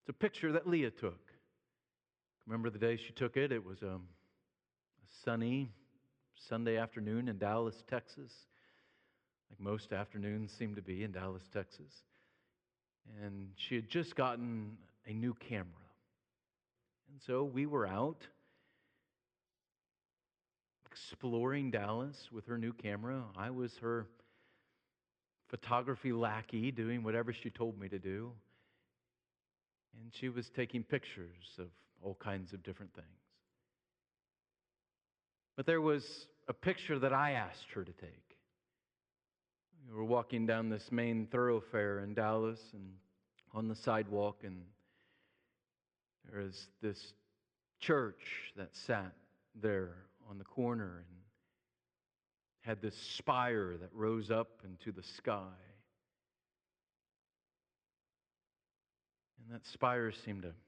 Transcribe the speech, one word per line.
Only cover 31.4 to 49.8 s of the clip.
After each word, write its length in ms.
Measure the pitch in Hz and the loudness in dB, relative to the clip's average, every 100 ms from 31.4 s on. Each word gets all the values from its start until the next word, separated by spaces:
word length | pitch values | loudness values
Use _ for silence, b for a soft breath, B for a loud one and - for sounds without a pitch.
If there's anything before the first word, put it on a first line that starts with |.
| 87 - | -18 -12
of 100 | 87 85 _ _ | -12 -12 _ _
all 140 | 98 95 | -8 -4
kinds 360 | 104 98 90 | -4 -4 -4
of 120 | 98 | -10
different 300 | 87 92 98 | -10 -10 -12
things. 140 | - 82 92 _ _ _ _ _ _ _ _ _ _ _ _ _ _ _ _ _ _ _ _ _ _ _ - | -16 -20 -20 _ _ _ _ _ _ _ _ _ _ _ _ _ _ _ _ _ _ _ _ _ _ _ -2
But 100 | 135 | 4
there 160 | 165 | 6
was 460 | 156 147 - - - _ - | 6 4 0 -14 -16 _ -8
a 60 | |
picture 460 | 120 185 175 - 143 | 0 0 0 0 4
that 140 | 135 | 6
I 180 | 135 147 | 6 4
asked 400 | 131 95 - - | 2 0 -6 -10
her 120 | 110 90 | -8 -8
to 80 | |
take. 440 | 87 85 - _ - _ _ _ _ _ _ _ _ _ _ _ _ _ 170 131 | -10 -16 -16 _ -20 _ _ _ _ _ _ _ _ _ _ _ _ _ -20 -10
We 80 | 110 | -2
were 80 | |
walking 420 | 110 120 117 120 113 | 4 4 4 2 4
down 240 | 113 113 | 4 4
this 220 | 107 - | 0 0
main 360 | 120 117 113 110 | 2 4 2 4
thoroughfare 720 | 123 123 117 - 113 104 101 | 6 6 6 4 2 2 2
in 140 | 101 | 0
Dallas 460 | 107 107 110 110 113 - | 2 4 4 2 0 -12
and 180 | 104 95 95 _ _ _ - _ | -14 -14 -16 _ _ _ -20 _
on 160 | 110 110 | -2 -2
the 60 | 110 | 0
sidewalk, 640 | - 110 101 101 104 101 | 4 4 4 2 0 -2
and 180 | 101 92 90 - b b b b b b b b _ _ _ _ _ _ - | -10 -10 -14 -20 b b b b b b b b _ _ _ _ _ _ -10
there 120 | 101 | -6
is 260 | 98 92 - _ | -6 -8 -16 _
this 320 | 107 98 - - _ _ _ _ _ _ | -4 -4 -10 -20 _ _ _ _ _ _
church 720 | - 147 113 - - - - 101 | 4 4 4 -6 -10 -8 -8 -10
that 180 | 92 - | -10 -10
sat 380 | - 110 92 - _ _ _ 117 | -2 0 0 -10 _ _ _ 0
there 400 | 107 98 | 2 2